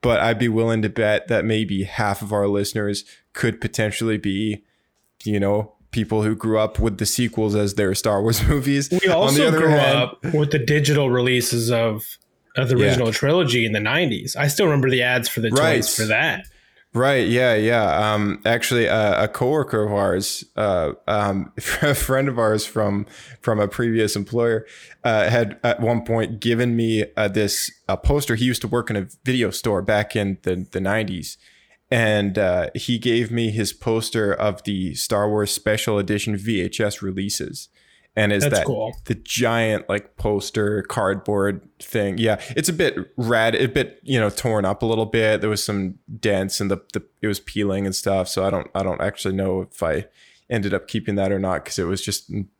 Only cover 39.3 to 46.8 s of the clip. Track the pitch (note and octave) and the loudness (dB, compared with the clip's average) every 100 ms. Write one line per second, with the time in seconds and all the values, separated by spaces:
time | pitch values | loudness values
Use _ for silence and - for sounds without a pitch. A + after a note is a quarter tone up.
39.3 | - A#2+ A#2 A2+ G#2 - G2+ - _ A2 | -2 0 2 0 0 -2 -4 -4 _ -2
40.3 | G#2 - - G#2 G#2 F#2+ - G2 G2 - | -2 -2 -2 0 -2 -2 -2 0 -2 -2
41.3 | G#2 G2 G2 - _ - A#2 G2+ F#2+ A2+ | 0 0 -2 -10 _ -8 -2 -2 0 0
42.3 | G#2 - B2 E3 D#3+ D#3+ - F#2 - A#2 | 0 -4 -4 -4 0 0 0 -10 -6 0
43.3 | A#2 A2+ A2 C3 D3 C3 - - B2 G#2+ | 2 2 2 0 0 -2 -6 -2 2 2
44.3 | - B2 A2 F#2+ G2+ A#2 A2 A2 A2+ A2 | 0 -2 0 0 -2 0 0 0 2 2
45.3 | G#2+ G#2+ G#2 - G2+ F#2+ F#2+ - A2 A2 | 2 0 -2 -2 -2 -4 -8 -16 -4 0
46.3 | G2 G2 - G2+ F#2+ | 0 -2 -4 -4 -4